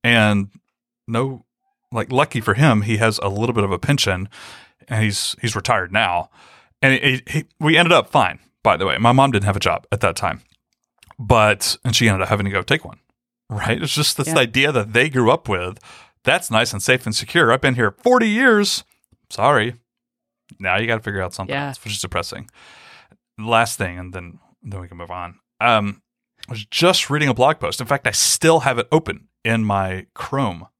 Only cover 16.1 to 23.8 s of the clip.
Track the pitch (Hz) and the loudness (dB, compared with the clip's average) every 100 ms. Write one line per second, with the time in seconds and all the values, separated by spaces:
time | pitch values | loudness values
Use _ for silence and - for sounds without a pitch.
16.1 | _ - 170 - 113 120 101 - 127 - | _ -2 -2 0 0 0 -2 0 0 0
17.1 | 110 - 175 120 131 139 123 107 - 247 | -6 -2 2 4 4 2 0 -2 0 2
18.1 | 254 226 214 269 214 202 - - _ _ | 4 2 4 4 4 2 -4 -8 _ _
19.1 | _ _ - 120 139 110 120 _ _ _ | _ _ 0 2 2 0 -6 _ _ _
20.1 | _ _ _ _ - 95 95 113 113 110 | _ _ _ _ -8 -2 -2 0 -4 -4
21.1 | 101 90 - 92 139 143 135 107 104 - | -6 -6 -8 -8 -6 -8 -10 -10 -10 -6
22.1 | 90 - - - _ - - - - _ | -8 -8 -14 -18 _ -20 -20 -20 -20 _
23.1 | _ _ - 110 113 113 - | _ _ -14 0 2 2 -2